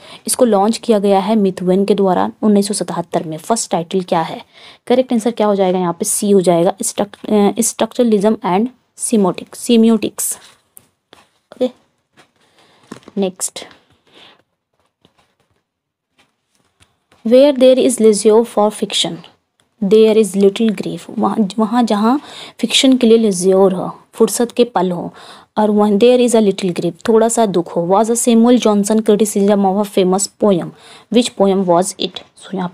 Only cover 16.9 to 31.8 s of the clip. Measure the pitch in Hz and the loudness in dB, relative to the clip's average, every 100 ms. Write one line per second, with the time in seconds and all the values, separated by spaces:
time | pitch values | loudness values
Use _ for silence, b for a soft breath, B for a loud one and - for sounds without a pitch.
16.9 | _ _ _ 226 247 285 262 254 262 269 | _ _ _ 2 4 4 4 4 4 2
17.9 | 233 220 208 220 214 233 - 214 214 208 | 2 2 2 2 2 2 -2 -2 -2 -6
18.9 | - - 165 - _ _ _ _ _ 196 | -4 -6 -8 -18 _ _ _ _ _ 2
19.9 | 214 220 220 202 196 196 196 226 190 165 | 4 4 2 0 0 0 2 -2 -2 -8
20.9 | 165 - - 208 208 190 - 214 240 233 | -12 -10 -6 -4 -2 -4 -2 -2 0 0
21.9 | 208 220 277 B B B - 226 - 269 | 0 0 -2 B B B -8 -4 0 2
22.9 | 254 226 226 220 180 185 190 190 185 175 | 4 4 4 2 0 0 2 2 0 -8
23.9 | - _ - 220 - 233 - 240 185 180 | -14 _ -2 0 0 -4 -2 -2 0 -2
24.9 | 170 175 B B B B - 214 208 208 | -4 -10 B B B B -2 0 2 2
25.9 | 202 240 247 240 226 208 196 190 170 170 | 4 4 4 2 2 2 0 -4 -4 -6
26.9 | - - 220 226 233 220 180 170 - 170 | -6 0 2 2 0 0 -2 -4 -6 0
27.9 | 196 220 233 - 226 233 247 226 202 202 | 0 0 -2 2 4 4 4 2 0 0
28.9 | 220 220 208 214 202 196 202 190 190 208 | 0 0 0 0 0 0 2 0 -2 -2
29.9 | - 185 185 - _ 214 180 156 B B | -2 0 0 -4 _ 0 0 -4 B B
30.9 | B B 226 240 - 196 190 180 170 | B B -2 -2 0 0 0 0 0